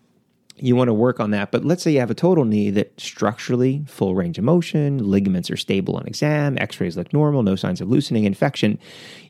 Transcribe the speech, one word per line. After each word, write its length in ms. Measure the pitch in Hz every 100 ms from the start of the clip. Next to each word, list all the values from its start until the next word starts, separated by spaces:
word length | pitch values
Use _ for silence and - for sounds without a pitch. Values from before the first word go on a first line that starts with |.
| _ _ _ _ _ -
you 140 | 131
wanna 180 | 123 123
work 280 | 107 127 120
on 100 | 107
that. 220 | 104 101
But 120 | 120
let's 180 | 143 180
say 100 | 170
you 80 | 139
have 100 | 117
a 40 |
total 300 | 113 175 175
knee 260 | 117 104 104
that 300 | 101 - -
structurally, 840 | - - 110 117 - 123 127 143 143
full 300 | - 98 92
range 220 | 87 85
of 60 |
motion, 540 | 117 175 165 156 143 139
ligaments 520 | 101 98 98 90 -
are 60 | -
stable 400 | - 98 92 -
on 100 | -
exam, 520 | - 151 151 143 127
x-rays 380 | - - 90 87
look 160 | 87
normal, 320 | 147 147 139
no 100 | 101
signs 260 | 95 92 90
of 80 | 90
loosening, 360 | 135 - 113
infection. 540 | 104 98 147 - 107 - - - - -